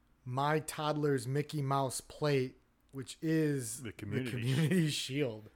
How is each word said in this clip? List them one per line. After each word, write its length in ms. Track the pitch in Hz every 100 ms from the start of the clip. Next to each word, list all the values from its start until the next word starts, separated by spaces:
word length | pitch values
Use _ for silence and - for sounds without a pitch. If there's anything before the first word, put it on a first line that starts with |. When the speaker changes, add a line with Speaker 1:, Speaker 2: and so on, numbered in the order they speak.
| _ _ 127
Speaker 1:
my 340 | 127 143 156
toddler's 680 | 156 - 151 151 147 135 120
Mickey 340 | 139 147 156
Mouse 400 | 135 139 135 -
plate, 560 | - - 151 139 127 - _ _ _
which 260 | 135 123 -
is 560 | 160 160 156 143 113 110
Speaker 2:
The 60 | 117
Speaker 1:
the 60 |
Speaker 2:
Community 380 | - 104 110 127
Speaker 1:
Community 580 | 123 120 135 160 180 156
Shield. 600 | 135 - 135 135 107 107